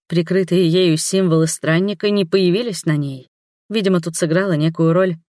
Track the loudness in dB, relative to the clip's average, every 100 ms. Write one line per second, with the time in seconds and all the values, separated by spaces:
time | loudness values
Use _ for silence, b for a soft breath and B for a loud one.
0 | -4 -2 0 0 0 2 2 2 2 0
1 | 0 0 2 2 0 -2 -2 0 -2 -2
2 | -2 0 0 2 2 0 -2 -6 -2 -2
3 | -2 -8 -16 _ _ _ -6 -2 0 0
4 | -2 -4 -2 0 0 0 0 0 2 2
5 | 0 -2 _